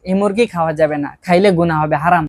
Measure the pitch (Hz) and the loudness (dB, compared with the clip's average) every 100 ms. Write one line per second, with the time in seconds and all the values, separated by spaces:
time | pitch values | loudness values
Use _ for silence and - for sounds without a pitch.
0 | 180 190 202 196 240 175 165 156 156 147 | -4 -2 0 0 -2 0 -4 0 -2 0
1 | 139 - - 175 202 170 170 160 151 151 | -6 -10 0 2 4 2 0 0 -2 0
2 | 165 175 | 2 0